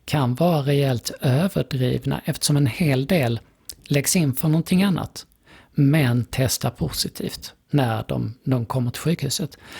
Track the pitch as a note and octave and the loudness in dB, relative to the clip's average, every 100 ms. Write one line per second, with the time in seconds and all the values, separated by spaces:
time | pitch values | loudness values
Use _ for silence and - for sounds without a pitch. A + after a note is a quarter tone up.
0 | - D3+ B2 B2+ F3 D#3 C3+ C#3+ C#3 A#2 | -4 0 0 2 2 2 2 2 2 -2
1 | - - B2+ C3+ F#3+ D#3 - C3 B2+ B2+ | -4 -4 0 2 2 0 -2 -2 0 0
2 | C#3 - - - - C#3+ C#3 - D#3 C3 | -2 -4 -4 -4 0 2 2 2 0 0
3 | C3+ F3+ A#2+ A2+ - _ - - - C#3 | 0 0 0 -4 -8 _ -20 -18 -2 0
4 | - F#3 D3 - D#3+ D#3+ - F#3 G3+ F3 | 2 2 2 0 0 0 2 2 2 0
5 | - - - _ _ - _ - C#3 D#3 | -4 -10 -20 _ _ -20 _ 2 4 4
6 | B2+ A#2+ A2 - C3 - C3+ - D3+ - | 4 2 -2 -2 0 0 -4 -4 -6 -4
7 | - - - - - _ - C#3+ A#2+ A2 | -6 -6 -8 -8 -16 _ -2 0 2 -2
8 | - C3 A2+ - C3+ B2+ A2+ C3 A#2+ - | -4 -4 -4 -6 -2 -2 0 -2 -2 -2
9 | D#3 E3+ C3+ - D#3+ - - | -2 -2 -2 -4 -6 -10 -20